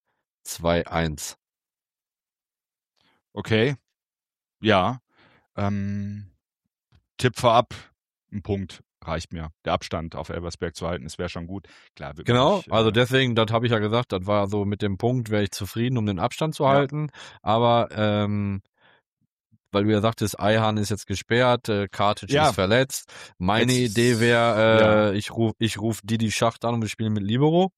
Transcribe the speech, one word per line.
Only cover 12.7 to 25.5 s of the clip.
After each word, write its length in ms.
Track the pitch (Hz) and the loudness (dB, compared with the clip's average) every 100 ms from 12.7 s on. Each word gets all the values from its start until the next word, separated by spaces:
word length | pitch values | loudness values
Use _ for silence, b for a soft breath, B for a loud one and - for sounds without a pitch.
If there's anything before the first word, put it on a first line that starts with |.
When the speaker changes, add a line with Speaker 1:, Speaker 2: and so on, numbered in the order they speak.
Speaker 1:
also 200 | 104 110 | 2 2
deswegen, 440 | 107 120 131 131 113 | 2 2 2 2 0
das 160 | 110 | 0
hab 120 | 113 | 0
ich 80 | 117 | 0
ja 80 | 113 | 0
gesagt, 320 | 104 117 123 | 0 -2 -2
das 140 | 95 95 | -4 0
war 220 | 104 98 | 0 0
so 180 | 104 101 | -2 -2
mit 160 | 101 | -2
dem 160 | 104 95 | -4 -2
Punkt, 320 | 117 127 107 | -2 -2 -2
wär 120 | 107 | 0
ich 100 | 101 | -2
zufrieden, 460 | - 98 113 123 127 | -4 -8 -4 -2 -2
um 80 | 104 | -2
den 140 | 92 | -2
Abstand 340 | 117 - 160 147 | -4 -4 -6 0
zu 80 | |
Speaker 2:
Ja. 60 | 139 | 2
Speaker 1:
halten. 400 | 139 139 151 151 B B B | 2 2 -4 -8 B B B
Aber, 480 | - 113 120 117 107 | 0 2 4 2 0
ähm, 720 | - 107 104 104 104 101 98 - b b b b _ _ _ _ _ _ | -2 0 0 -2 -2 -4 -6 -12 b b b b _ _ _ _ _ _
weil 120 | 101 104 | 0 2
du 60 | |
ja 100 | 107 | 4
sagtest, 380 | 110 113 104 - | 2 0 -4 -2
Eihan 380 | 101 110 110 107 | 0 2 2 0
ist 120 | 101 | -2
jetzt 180 | 101 - | -6 -6
gesperrt, 640 | 98 - 117 127 123 - | -8 0 2 4 2 0
äh, 180 | 101 101 | -2 -2
Kartic 420 | - 104 104 98 | 0 0 0 -2
Speaker 2:
Ja. 180 | 143 151 | 2 2
Speaker 1:
ist 60 | 101 | 2
verletzt. 560 | 95 117 135 - - B B B | 2 2 2 -4 -12 B B B
Meine 340 | 90 107 123 | 0 2 2
Speaker 2:
Jetzt 200 | 127 123 | 2 2
Speaker 1:
Idee 280 | 104 120 117 | 2 2 4
wär, 360 | 120 120 117 110 | 4 4 4 4
äh, 220 | 113 110 | 6 6
Speaker 2:
Ja. 300 | 110 107 107 | 6 4 2
Speaker 1:
ich 180 | 101 - | 0 -4
ruf, 220 | - 113 | -2 -2